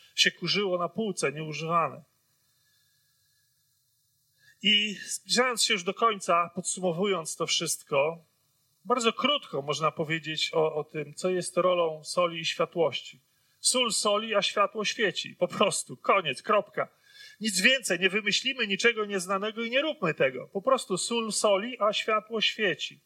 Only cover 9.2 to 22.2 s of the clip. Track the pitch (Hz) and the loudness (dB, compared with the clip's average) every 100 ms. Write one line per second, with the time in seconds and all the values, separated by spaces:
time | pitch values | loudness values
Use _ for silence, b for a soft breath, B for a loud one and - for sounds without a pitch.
9.2 | 262 285 - 143 143 139 156 - 151 160 | 0 0 -2 -6 -4 0 0 -2 -4 -4
10.2 | 151 156 - 165 156 151 151 156 147 147 | -4 -4 -2 2 0 0 -6 -8 -10 -4
11.2 | 185 180 170 180 180 180 165 156 156 - | -2 -2 -2 2 2 2 0 -2 -4 0
12.2 | 175 165 160 - 165 175 151 117 - - | 0 0 -4 -2 -2 2 0 0 -10 -20
13.2 | _ _ _ _ - 254 240 - 214 202 | _ _ _ _ 0 2 2 2 2 0
14.2 | 226 202 - 214 196 220 208 - 202 - | 2 0 2 2 2 0 -4 0 0 0
15.2 | - - 180 190 202 - - 127 - 202 | -6 -2 0 2 2 0 -6 -4 2 2
16.2 | 156 127 - 208 196 - 135 B B B | 2 -4 0 0 0 -4 -6 B B B
17.2 | B B 214 180 226 262 - 175 185 202 | B B -4 2 4 4 0 2 2 2
18.2 | 208 - 254 262 208 196 233 220 208 196 | 0 0 0 -2 -2 2 2 2 -2 -4
19.2 | 175 196 214 220 233 254 311 - 175 151 | -2 -2 -2 -4 -2 0 0 -2 -2 2
20.2 | 135 127 - 202 262 262 - 180 - 233 | 0 0 -8 -4 0 0 0 -4 -2 -4
21.2 | 220 - 214 196 233 247 208 202 - 214 | -2 0 2 2 0 0 0 0 0 -2